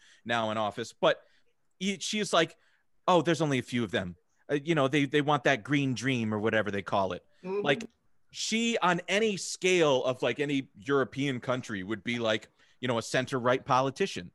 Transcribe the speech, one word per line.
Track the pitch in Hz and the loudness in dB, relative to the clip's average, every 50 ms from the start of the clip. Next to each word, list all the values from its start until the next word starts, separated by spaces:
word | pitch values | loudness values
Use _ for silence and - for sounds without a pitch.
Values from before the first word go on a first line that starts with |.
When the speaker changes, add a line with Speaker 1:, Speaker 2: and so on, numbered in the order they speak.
| _ - - _ - | _ -20 -20 _ -6
Speaker 1:
now | 113 117 117 113 110 | -2 -2 0 0 0
in | 107 110 | -2 -2
office. | 110 104 101 - 113 - - | -2 -4 -4 -6 -8 -10 -4
But | _ - 160 147 - - _ _ _ _ _ _ _ _ _ _ - | _ 2 2 2 2 -2 _ _ _ _ _ _ _ _ _ _ -6
he, | 180 196 202 175 | -4 -4 -4 -4
she | - - - 214 | -4 -4 -4 -4
is | 208 - | -2 0
like, | - 180 165 160 - _ _ _ _ _ _ _ _ _ _ - | 2 2 2 2 -2 _ _ _ _ _ _ _ _ _ _ 4
"Oh, | 180 175 151 | 4 4 4
there's | 170 170 139 | 4 2 2
only | 160 151 139 127 | 2 2 0 0
a | 120 | -2
few | - - 120 117 | -2 -2 -2 0
of | 98 | 0
them. | 85 110 92 90 87 - _ _ _ _ _ - | 0 -2 -2 -4 -6 -12 _ _ _ _ _ -4
Uh, | 143 151 139 | -4 -2 -2
you | 156 170 | 0 2
know, | 156 139 123 | 2 2 2
they, | 120 151 139 | 2 2 2
they | 135 139 147 | 2 2 0
want | 143 139 151 143 - | 2 2 2 2 4
that | 151 139 120 98 | 2 2 2 0
green | - 147 147 143 135 127 | 0 0 0 2 0 -2
dream," | 104 110 131 135 120 113 107 | -2 -2 -2 0 0 0 -2
or | 107 107 | -2 -2
whatever | 101 113 110 110 104 104 | 0 2 2 2 0 0
they | 98 101 92 | -2 -6 -4
call | - - 101 95 95 90 | -2 0 0 0 0 -2
it. | 87 - _ _ _ - | -6 -12 _ _ _ -10
Speaker 2:
Mm-hmm. | 185 190 202 202 | -6 -6 -2 0
Speaker 1:
Like, | 147 143 - 226 - _ _ _ _ _ _ _ _ | 0 0 0 -2 -8 _ _ _ _ _ _ _ _
she, | - - - - 220 220 233 233 233 - | -12 -10 -6 -4 -2 -2 0 0 0 0
on | - 175 175 175 - - | 2 2 2 0 0 -2
any | 277 294 226 220 202 | -2 0 0 0 -2
scale | 175 - - - - - 185 185 180 165 147 139 127 - | -4 -6 -10 -6 -2 0 2 4 4 4 4 4 4 2
of, | 127 127 - | 0 -2 0
like, | - 127 120 - | -2 -2 -2 -2
any | 147 143 147 135 131 - _ 107 | -2 -2 -2 -2 -4 -6 _ -10
European | 98 120 143 139 131 104 - 127 139 143 131 120 | -4 0 0 2 0 0 -2 -2 -2 -2 -2 -2
country, | - - 123 131 120 - 113 98 | -2 -2 -4 -4 -4 -6 -8 -8
would | 90 95 110 104 - | -6 -6 -6 -6 -4
be, | 123 120 120 | -4 -4 -2
like, | 117 110 107 107 - - _ _ _ _ _ _ | 0 0 0 0 -2 -8 _ _ _ _ _ _
you | - 123 | -4 -2
know, | 123 113 | -2 -2
a | |
center-right | 113 - - 143 127 - - 131 117 123 127 127 - | -2 -2 -2 -2 -2 -2 -2 -2 2 2 0 0 0
politician. | - 135 127 135 135 131 - - - - - 90 - - | 0 2 2 2 0 -2 -2 -4 -4 -4 -8 -12 -12 -16